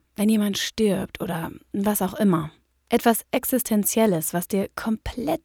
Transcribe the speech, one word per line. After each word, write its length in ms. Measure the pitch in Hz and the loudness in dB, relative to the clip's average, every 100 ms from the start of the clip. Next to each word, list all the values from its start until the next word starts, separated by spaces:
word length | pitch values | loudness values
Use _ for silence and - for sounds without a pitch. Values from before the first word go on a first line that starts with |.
| _ - | _ -2
wenn 120 | 214 | 2
jemand 300 | 220 208 190 | 2 2 -2
stirbt 640 | - - 220 190 - - | -4 0 2 2 -2 -6
oder 320 | 170 175 165 - - | -6 -6 -8 -10 -8
was 300 | 208 202 208 | -4 -2 0
auch 120 | 185 | -2
immer, 360 | - 208 165 156 - _ _ - | 2 2 2 0 -10 _ _ -2
etwas 360 | 233 240 226 - | 2 2 2 0
Existenzielles, 1040 | 269 - 254 - 214 196 - 220 170 160 | -4 -2 -2 0 0 2 2 4 2 0
was 140 | 175 175 | -4 -2
dir 200 | 196 196 | -2 -2
komplett 680 | - - 220 - - 269 320 | -4 -4 -4 -6 -6 -4 -4